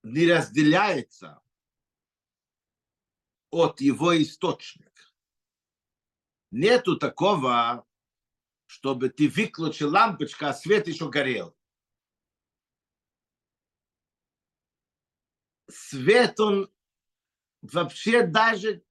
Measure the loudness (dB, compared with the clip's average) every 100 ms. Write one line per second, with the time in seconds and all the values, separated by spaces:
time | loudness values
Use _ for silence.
0 | -6 0 2 2 0 2 2 4 2 -2
1 | -8 _ -20 -20 _ _ _ _ _ _
2 | _ _ _ _ _ _ _ _ _ _
3 | _ _ _ _ _ 0 0 2 0 2
4 | 2 2 0 -2 -6 -6 -12 -20 _ _
5 | _ _ _ _ _ _ _ _ _ _
6 | _ _ _ _ _ -2 2 4 2 -2
7 | -4 0 0 2 2 0 0 -4 _ _
8 | _ _ _ _ _ _ _ -8 -6 -2
9 | -4 0 0 0 -4 -4 -8 -4 0 2
10 | 2 0 -10 -6 -6 -6 0 0 0 -8
11 | -4 -2 -2 -4 -8 _ _ _ _ _
12 | _ _ _ _ _ _ _ _ _ _
13 | _ _ _ _ _ _ _ _ _ _
14 | _ _ _ _ _ _ _ _ _ _
15 | _ _ _ _ _ _ -20 -20 -14 -2
16 | 2 4 4 0 0 0 -4 _ _ _
17 | _ _ _ _ _ _ -8 -6 -4 -6
18 | 0 2 2 2 2 0 -6 -8 _